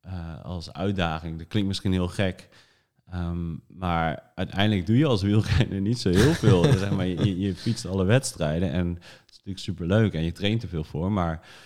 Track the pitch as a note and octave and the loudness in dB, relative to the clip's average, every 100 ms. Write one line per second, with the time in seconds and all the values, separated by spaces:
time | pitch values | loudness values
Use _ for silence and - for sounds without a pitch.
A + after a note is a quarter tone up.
0 | E2+ F#2 E2 D#2+ - F2 D#2+ - F#2+ F#2+ | -12 -10 -10 -12 -10 -10 -10 -6 -2 0
1 | E2+ D#2+ E2 D#2+ D#2+ A2 G2 G2 G2+ F#2 | -2 -2 -6 -10 -4 -2 -2 -2 0 0
2 | F2+ - G2 F2+ - _ _ _ _ _ | 0 0 -2 -2 -14 _ _ _ _ _
3 | _ F2+ E2+ F2 E2+ D#2+ _ - F#2 E2+ | _ -8 -6 -4 -6 -8 _ -8 -2 0
4 | D#2+ D2 - - F#2 F2 G#2 G#2 E2+ A2+ | 0 -4 -12 -8 -6 0 2 2 2 2
5 | D#3 A2+ G2 G#2 - - A2 G2 G2 B2 | 4 2 4 2 4 2 2 0 -2 0
6 | - F2+ B2+ E3+ A2+ F#2+ F2 F#2+ G2 G2 | 2 4 4 4 4 6 6 4 2 -2
7 | F#2 E2+ G2+ F2+ G2 F2 - A2+ - F#2+ | -2 0 0 0 -2 -2 -4 -4 -2 0
8 | F#2 B2 C3+ - D#2 D#2 F#2 D#2 F2 E2+ | 2 2 0 -4 -2 0 -2 0 -2 -4
9 | - - _ - - F#2+ - F2 E2+ G#2 | -10 -20 _ -20 -12 -12 -8 -6 0 4
10 | A2 E2 E2 E2 G2+ A2+ F#2+ E2 D2+ C#2+ | 4 2 -4 -2 -2 -2 -4 -6 -6 -4
11 | F2 G#2 E2+ D#2+ - - | -2 0 -2 -4 -10 -20